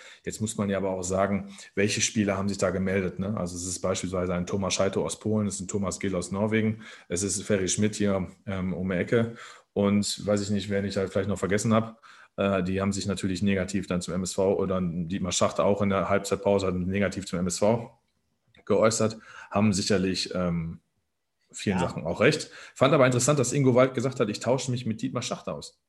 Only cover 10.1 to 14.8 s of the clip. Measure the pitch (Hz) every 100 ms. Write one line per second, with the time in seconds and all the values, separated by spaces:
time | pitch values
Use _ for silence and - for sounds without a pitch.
10.1 | - 92 104 101 104 98 98 98 98 95
11.1 | 101 98 95 92 104 113 110 110 - -
12.1 | - - - 98 98 92 95 98 98 95
13.1 | 92 98 90 101 95 90 101 90 90 -
14.1 | 85 92 - 95 92 95 92